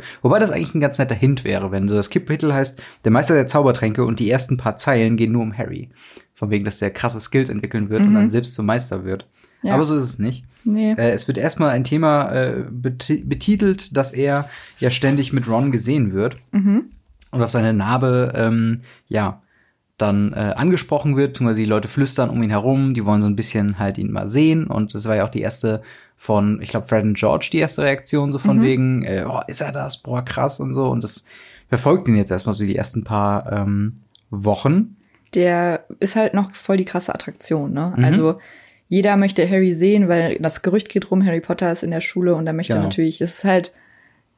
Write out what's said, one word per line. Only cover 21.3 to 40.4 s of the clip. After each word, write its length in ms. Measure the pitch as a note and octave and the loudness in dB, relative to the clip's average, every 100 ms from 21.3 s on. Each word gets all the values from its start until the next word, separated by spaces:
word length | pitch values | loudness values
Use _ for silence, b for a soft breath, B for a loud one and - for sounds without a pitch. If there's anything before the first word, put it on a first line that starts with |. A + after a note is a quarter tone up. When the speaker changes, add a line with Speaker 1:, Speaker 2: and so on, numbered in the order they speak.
Speaker 1:
beziehungsweise 300 | C3+ A#2+ A2 | 0 0 0
die 40 | G#2+ | 0
Leute 220 | G#2+ G#2+ | 0 -2
flüstern 420 | - C#3 - B2 | -2 -2 0 -2
um 100 | A#2+ | 0
ihn 60 | A2 | 0
herum, 440 | G#2 A#2+ C3+ C3+ | 0 0 2 2
die 100 | B2 | 0
wollen 180 | G2+ G#2 | 2 2
so 40 | G#2 | 2
ein 80 | |
bisschen 460 | G2+ G#2+ A2 G2+ F#2+ | 0 -2 -2 -2 -2
halt 180 | G2+ F#2+ | -4 -4
ihn 140 | G2+ | -6
mal 160 | G2+ G2+ | -4 -2
sehen. 400 | B2 D#3 D#3+ D#3 | 2 4 2 0
Und 260 | - G#2 | -2 -4
das 120 | G#2 A2 | -4 -2
war 80 | G#2+ | 0
ja 80 | |
auch 60 | G#2 | 0
die 100 | A2 | -2
erste 420 | G#2 - A2+ G#2+ B B B B | -6 -4 -2 -4 B B B B
von, 440 | - G#2 G#2 G#2+ | -2 2 2 0
ich 80 | G2 | -4
glaub, 180 | A2+ - | -6 0
Fred 160 | A2 | 0
und 140 | G#2+ G2+ | 2 2
George 320 | A2 - - | 2 0 0
die 60 | E3 | -2
erste 240 | D#3 - | -2 0
Reaktion, 500 | C#3+ C3+ - D3 C#3+ | -2 -2 -2 -2 0
so 60 | C#3 | 0
von 200 | G3+ A3 | 2 4
Speaker 2:
Mhm. 40 | |
Speaker 1:
wegen, 400 | A3+ C3 C3 B2+ | 4 4 2 0
äh, 200 | - F#2+ - | -2 -4 -4
„Oh, 120 | - - | -6 -6
ist 120 | - | -6
er 100 | D3 | -6
das? 320 | C#3 C#3 - | -6 -6 -8
Boah, 220 | B2+ B2 | -6 -6
krass“ 360 | B2 - C#3 - | -6 -2 -2 -2
und 120 | C3+ | -4
so. 160 | C3 C3 | -2 0
Und 140 | A#2+ | 0
das 200 | G#2 - - B B B B | -4 -8 -12 B B B B
verfolgt 400 | B2+ C#3+ F#3 F#3 | -2 2 2 4
ihn 80 | G#2+ | 2
jetzt 140 | G2 | 2
erstmal 240 | F#2 A2+ | -2 -4
so 100 | G2+ | -4
die 100 | G2+ F#2+ | -2 -2
ersten 280 | F#2+ A2+ | -4 -6
paar, 480 | G#2 G#2+ G2+ G2+ - | -4 0 0 0 -2
ähm, 440 | G#2 G2+ G2+ G#2+ - _ _ - | -4 -2 0 -2 -6 _ _ -12
Wochen. 640 | G#2 G2+ G2+ C#3 F3+ A3 - b b b | -4 -2 0 2 2 0 -6 b b b
Speaker 2:
Der 500 | F3 F3 F3 F3 D#3+ - - | 0 2 2 0 -2 -6 -6
ist 160 | G3 A3+ | -2 0
halt 160 | A3 | 0
noch 200 | G3+ F#3+ | 0 -4
voll 240 | - - F#3+ | -6 -2 0
die 80 | F#3 | 0
krasse 280 | F3+ - | -4 -6
Attraktion, 580 | - - - - D#3 C#3+ | -8 -8 -12 -4 -2 -2
ne? 180 | C3 E3+ D3 | -4 -2 2
Speaker 1:
Mhm. 80 | |
Speaker 2:
Also 340 | C3 E3 D#3+ - B B B B B | 4 4 2 0 B B B B B
jeder 280 | F3+ G3+ G3+ | 0 2 4
möchte 300 | G3 G3 F3 | 2 2 2
Harry 260 | F#3+ F#3 | 4 2
sehen, 340 | E3 F#3 G#3 F#3 | 2 4 4 4
weil 300 | E3+ E3 - | 2 2 0